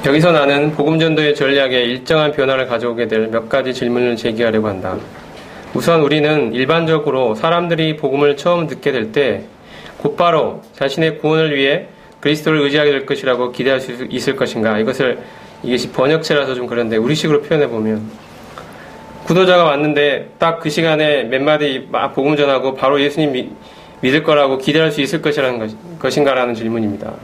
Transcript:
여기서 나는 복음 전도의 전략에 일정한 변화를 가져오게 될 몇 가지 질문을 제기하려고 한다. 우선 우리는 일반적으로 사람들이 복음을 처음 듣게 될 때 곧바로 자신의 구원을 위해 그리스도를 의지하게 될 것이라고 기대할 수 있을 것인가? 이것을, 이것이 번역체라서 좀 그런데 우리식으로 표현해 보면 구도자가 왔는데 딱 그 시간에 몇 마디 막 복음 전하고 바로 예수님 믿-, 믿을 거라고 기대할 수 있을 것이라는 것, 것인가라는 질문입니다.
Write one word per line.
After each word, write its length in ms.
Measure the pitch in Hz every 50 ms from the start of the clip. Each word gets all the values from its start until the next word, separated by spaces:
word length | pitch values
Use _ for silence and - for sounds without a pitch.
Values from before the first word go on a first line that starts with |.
| -
여기서 280 | 135 139 151 160 180
나는 400 | 170 156 143 139 143 143 147 151
복음 260 | 151 - 143 151 160 160
전도의 380 | 160 165 160 160 151 147 147
전략에 480 | 143 143 135 139 139 139 131 127 127 123
일정한 480 | 117 123 127 127 - 160 156 151 151
변화를 340 | 147 147 135 131 135 131 131
가져오게 420 | 113 120 113 117 120 117 113 120 110
될 220 | 110 110 110 110
몇 200 | 110 113 110 -
가지 220 | - 135 131 127
질문을 440 | 123 - 131 120 120 120 123 123 120
제기하려고 520 | 110 - 120 110 110 120 113 110 110 107 107
한다. 300 | 98 95 95 92 92 - - - - - - - - - - - - - - - -
우선 260 | 131 127 - 170 165
우리는 520 | 151 135 147 156 147 151 156 151 131 113 110
일반적으로 800 | 123 131 131 160 165 165 160 160 156 147 151 131 131 131 117 107
사람들이 640 | 110 - 165 170 175 175 175 170 160 160 156 156 151
복음을 380 | - 139 131 139 147 147 143
처음 320 | 143 - 175 175 175 165 139
듣게 240 | 131 123 - 143
될 200 | 131 127 110 110
때 320 | - 147 143 123 101 95 - - - - - - - - - - - -
곧바로 640 | - - - - 175 175 165 156 127 101 - - - - -
자신의 460 | - 139 139 135 - 160 160 156 160
구원을 360 | - 151 156 156 160 156 143
위해 300 | 135 135 139 147 175 202 - - - - - - -
그리스도를 420 | - 143 156 151 151 170 156 151
의지하게 300 | 143 143 139 151 151 147
될 140 | 143 135 135
것이라고 460 | - 143 135 - 135 127 120 123 120
기대할 280 | 123 - 127 127 135 127
수 280 | 127 - 123 120 127 -
있을 260 | - 127 113 - 131
것인가? 440 | - 131 113 - 117 107 113 107 107
이것을, 400 | 110 123 127 - 135 127 117 - - - - - - - - - -
이것이 280 | - 123 120 - -
번역체라서 640 | - - 131 139 156 160 160 - 160 147 139 131 131
좀 100 | 123 123
그런데 320 | 120 120 117 120 110 113 110
우리식으로 440 | 113 123 151 156 - 160 151 143 -
표현해 240 | - 170 156 143 127
보면 420 | 117 110 110 110 110 107 107 110 - - - - - - - - - - - - - - - - - - - - - - -
구도자가 380 | - 165 180 190 180 180 180 170
왔는데 680 | 156 143 139 151 156 147 147 147 147 135 - - - - -
딱 200 | - 165 165 165
그 100 | - 160
시간에 540 | 147 - 160 165 156 151 156 151 147 139 120
몇 180 | 113 127 131
마디 460 | 139 147 151 151 147 143 131 131 - -
막 220 | - 120 107 135 -
복음 220 | - 135 143 151
전하고 380 | 143 147 139 135 131 127 135 127
바로 260 | - - 135 143 143
예수님 320 | 139 143 143 170 156 147
믿-, 200 | 131 127 107 - - - - - - - - - - -
믿을 220 | - 127 131 160 156
거라고 340 | - 156 147 143 135 135 131
기대할 340 | - - 143 156 160 160
수 100 | 151 -
있을 200 | 139 127 - 160
것이라는 380 | 156 156 147 151 135 127 127 117
것, 400 | 110 107 110 - - - - -
것인가라는 560 | - 165 - 151 147 139 135 127 123 120 120
질문입니다. 580 | 110 113 113 113 113 110 104 98 95 - 113 113 -